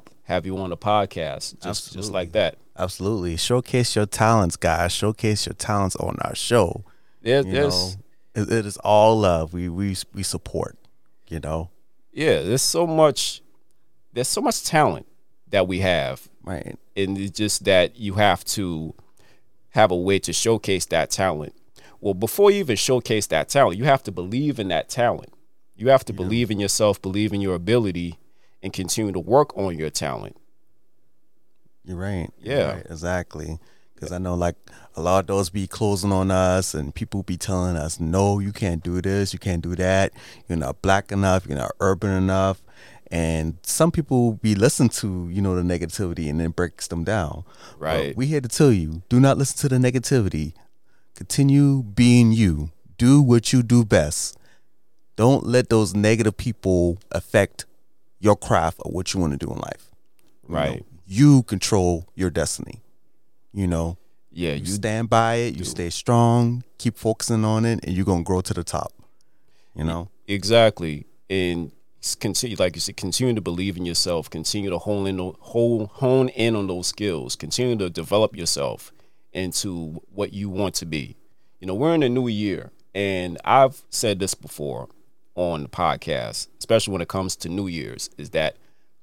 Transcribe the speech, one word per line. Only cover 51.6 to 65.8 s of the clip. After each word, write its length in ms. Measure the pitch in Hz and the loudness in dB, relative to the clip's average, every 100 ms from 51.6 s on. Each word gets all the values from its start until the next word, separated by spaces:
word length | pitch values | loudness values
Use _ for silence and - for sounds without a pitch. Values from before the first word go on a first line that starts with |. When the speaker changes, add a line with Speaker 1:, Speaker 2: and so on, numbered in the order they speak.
| 143 135 | 6 4
Speaker 2:
being 480 | 107 98 120 120 113 | 0 4 6 8 8
you. 400 | 113 98 76 76 - - - | 6 4 2 -4 -10 -12 2
Do 240 | 120 143 | 6 6
what 320 | 131 120 - | 8 4 4
you 80 | 131 | 2
do 240 | 113 120 107 | 4 4 6
best. 500 | 98 76 - - - - - - - - - - - | 4 2 -2 -8 -10 -20 -20 -20 -20 -20 -20 -10 2
Don't 300 | 117 139 - | 4 4 4
let 240 | 123 107 | 2 4
those 240 | 113 98 | 2 4
negative 440 | 101 107 113 107 - | 2 4 4 2 0
people 600 | 120 - 95 92 87 90 - | -6 -2 2 4 2 0 -6
affect 540 | 90 - 110 98 - - - - - - - | -8 0 2 2 -2 -18 -20 -20 -20 -20 0
your 160 | 104 101 | 2 2
craft 440 | - 98 82 - | 4 2 2 -4
or 80 | - | -8
what 220 | 92 92 | -6 -4
you 60 | 95 | -2
wanna 180 | 80 69 | -2 -2
do 140 | - | -6
in 80 | - | -8
life. 320 | - - - - - - - - - | -10 -12 -18 -20 -20 -20 -20 -20 -8
You 80 | 78 | -2
know, 40 | |
Speaker 1:
Right. 260 | 71 58 - - - | -2 -4 -12 -20 -4
Speaker 2:
you 380 | 98 147 135 | 6 8 8
control 640 | - 95 - 104 90 85 - - | 4 -2 0 2 2 0 -4 -4
your 140 | 90 | -2
destiny, 500 | 78 78 - - - - - - - - - - | 0 -2 -4 -10 -14 -20 -20 -20 -20 -20 -20 -12
you 140 | 101 92 | -4 -2
know? 300 | 82 82 87 - - - | 0 -2 -6 -14 -20 -16
Speaker 1:
Yeah, 220 | 82 85 | -6 -4
Speaker 2:
You 100 | 71 | -4
Speaker 1:
you 100 | 78 | -4
Speaker 2:
stand 360 | 101 107 110 113 | -4 -4 -2 2
by 260 | 113 117 117 | 2 4 0
it, 180 | 120 78 | -2 -6
you 80 | |
Speaker 1:
do. 60 | 87 | -8
Speaker 2:
stay 200 | - | -6